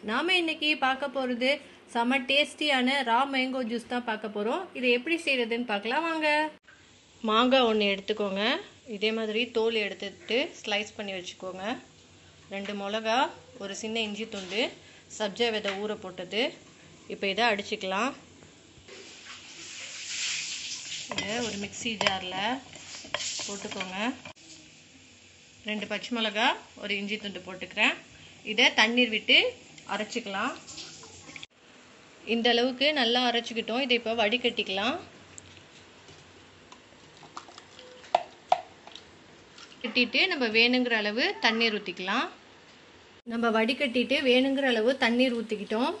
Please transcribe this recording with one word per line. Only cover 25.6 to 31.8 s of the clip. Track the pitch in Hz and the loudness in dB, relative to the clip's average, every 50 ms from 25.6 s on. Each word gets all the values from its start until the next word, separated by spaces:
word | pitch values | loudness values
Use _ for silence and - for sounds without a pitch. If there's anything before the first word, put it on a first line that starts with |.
| - 208 | -8 -6
ரெண்டு | 214 214 202 - | -6 -6 -4 -4
பச்சை | 208 196 - - 247 | -6 -6 -4 -4 -2
மிளகா, | 226 220 214 202 214 233 277 339 440 - - - - | 0 0 0 2 4 4 4 2 0 -6 -18 -16 -12
ஒரு | - 202 202 | -6 -4 -4
இஞ்சி | 196 202 196 214 214 | -4 -4 -4 -6 -6
துண்டு | 208 208 180 180 175 | -6 -8 -10 -10 -12
போட்டுக்கிறேன். | 180 190 185 180 180 - 208 220 269 320 - - - - - - - - - - - | -12 -10 -10 -12 -8 0 2 2 2 0 -2 -10 -20 -20 -20 -20 -20 -20 -14 -8 -4
இதை | 214 214 254 302 311 | 2 6 6 6 8
தண்ணீர் | 262 220 220 233 247 247 226 220 | 6 4 6 6 4 4 4 2
விட்டு | 208 214 - 269 320 415 508 480 - - - - - - - 190 | -2 4 6 6 6 6 4 -2 -4 -18 -20 -20 -16 -8 -6 -4
அரைச்சிக்கலாம். | 202 214 214 - 240 - 202 196 196 220 269 330 - - - - - - - - - - - - - - - - - - _ _ _ - - - - | -4 -4 -4 -6 -6 -6 -4 -4 -2 -2 -4 -4 -8 -14 -16 -14 -14 -14 -14 -14 -18 -18 -18 -20 -20 -20 -18 -16 -16 -18 _ _ _ -20 -20 -20 -20